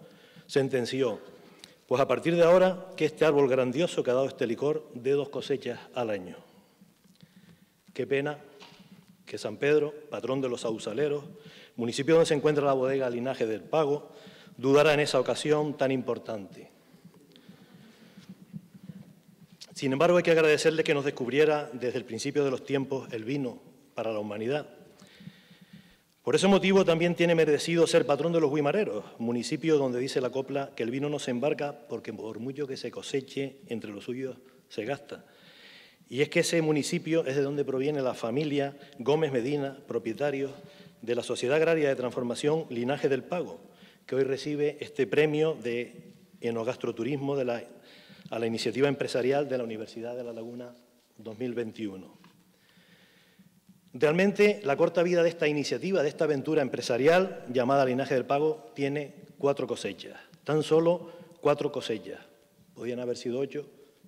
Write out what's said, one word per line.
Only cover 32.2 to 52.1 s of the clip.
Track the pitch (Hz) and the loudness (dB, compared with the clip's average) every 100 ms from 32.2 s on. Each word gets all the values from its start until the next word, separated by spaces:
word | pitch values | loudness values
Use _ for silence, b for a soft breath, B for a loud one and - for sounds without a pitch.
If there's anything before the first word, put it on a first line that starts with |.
| 107 107 | -10 -10
mucho | 123 139 139 | -10 -8 -8
que | 131 | -8
se | 120 | -10
coseche, | 101 - 139 135 - 135 - - | -10 -6 -6 -4 -8 -8 -10 -10
entre | 113 107 | -8 -8
los | 101 | -12
suyos | 101 123 131 123 B B _ | -8 -8 -8 -12 B B _
se | - | -8
gasta. | 110 139 - - - B B B B B B B - | -6 -6 -8 -18 -18 B B B B B B B -8
Y | 120 | -2
es | 143 | 0
que | 175 | 2
ese | 165 170 | 2 2
municipio | 156 151 127 170 147 160 139 | 2 0 0 -4 0 0 0
es | |
de | 139 | 0
donde | 139 147 | 0 0
proviene | 135 131 139 151 | -2 0 0 0
la | 127 | -2
familia | - 117 127 151 143 139 139 B - | -2 -2 -2 0 0 -2 -4 B -6
Gómez | 120 156 156 | 0 2 2
Medina, | 135 123 147 139 135 - | 0 0 -2 -4 -8 -6
propietarios | 117 113 107 143 139 135 - - B B B | -6 -4 -2 -2 -2 -6 -8 -20 B B B
de | 113 120 | -4 -4
la | |
Sociedad | - 113 120 151 | -2 -2 0 2
Agraria | 160 160 143 | 4 2 2
de | 131 | 0
Transformación | 123 120 120 117 147 160 147 | -2 -4 -4 -2 0 0 -2
Linaje | 120 120 139 147 | -4 -2 0 0
del | 135 | 0
Pago, | - 175 123 82 - B B B - | -2 -6 -6 -10 -20 B B B -6
que | |
hoy | 131 | -2
recibe | 131 135 151 147 147 147 | 0 -2 -4 -2 -2 -2
este | - - 127 | -10 -2 0
premio | 147 151 151 156 151 | 4 4 4 0 0
de | 113 120 117 - - - _ - | -4 -4 -6 -12 -20 -20 _ -8
enogastroturismo | 117 117 113 123 123 113 147 143 139 | -4 -2 -4 -4 -6 -4 -4 -4 -4
de | 143 123 | -2 -2
la, | 117 - - B B B B B | -4 -8 -20 B B B B B
a | 113 | -4
la | 117 | -4
iniciativa | 113 120 110 143 | -2 -2 2 2
empresarial | 135 - 131 123 139 143 | 2 -2 0 0 0 0
de | 127 | -4
la | |
Universidad | 117 110 107 117 117 123 | -6 -8 -10 -10 -10 -10
de | |
La | 120 | -10
Laguna | 113 117 120 123 123 _ _ _ _ | -12 -12 -12 -16 -18 _ _ _ _
dos | 110 107 | -16 -8
mil | 127 | -6
veintiuno. | 117 113 104 107 95 87 | -4 -6 -6 -10 -10 -18